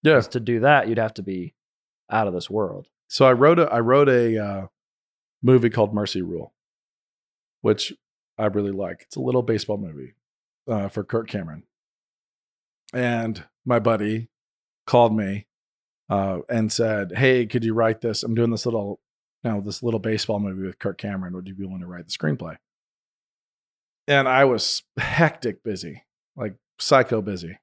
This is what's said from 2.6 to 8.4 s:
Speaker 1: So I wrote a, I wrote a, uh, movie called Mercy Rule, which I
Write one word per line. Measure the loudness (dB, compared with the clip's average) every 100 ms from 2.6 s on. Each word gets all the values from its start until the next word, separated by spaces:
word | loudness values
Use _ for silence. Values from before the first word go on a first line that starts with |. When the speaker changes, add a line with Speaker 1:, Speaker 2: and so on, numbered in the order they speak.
| -4 -6 -16 _ _
Speaker 1:
So | 4 6
I |
wrote | 8 6 6
a, | 4
I | 2
wrote | 4 4 6
a, | 4 2 0
uh, | -4 -8 -10 _ _ _ _ _ _ _
movie | 4 6 6
called | 2 0
Mercy | 0 -4 -4
Rule, | -6 -8 -12 _ _ _ _ _ _ _ _ _ _ _
which | 0 0 -2 -10 _ _ _
I | -4